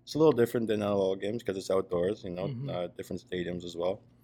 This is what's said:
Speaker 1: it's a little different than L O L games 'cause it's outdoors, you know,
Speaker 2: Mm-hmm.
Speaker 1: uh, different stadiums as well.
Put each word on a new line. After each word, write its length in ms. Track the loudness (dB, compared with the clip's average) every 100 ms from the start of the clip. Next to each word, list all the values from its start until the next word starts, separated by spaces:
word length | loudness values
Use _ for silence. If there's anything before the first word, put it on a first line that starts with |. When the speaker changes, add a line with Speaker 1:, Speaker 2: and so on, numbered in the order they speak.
Speaker 1:
it's 120 | -8
a 40 | 4
little 140 | 6
different 340 | 6 4 2 0
than 140 | 0
L 180 | 2 2
O 100 | 2
L 60 | 0
games 260 | -4 -4
'cause 140 | -4 -4
it's 140 | 0
outdoors, 540 | 0 2 0 0 -2
you 60 | -6
know, 180 | -6 -6
Speaker 2:
Mm-hmm. 200 | -6 -6
Speaker 1:
uh, 160 | -4 -6
different 360 | -8 -10 -10 -6
stadiums 360 | -4 -4 -6
as 120 | -8 -2
well. 240 | -2 -2 -10 -20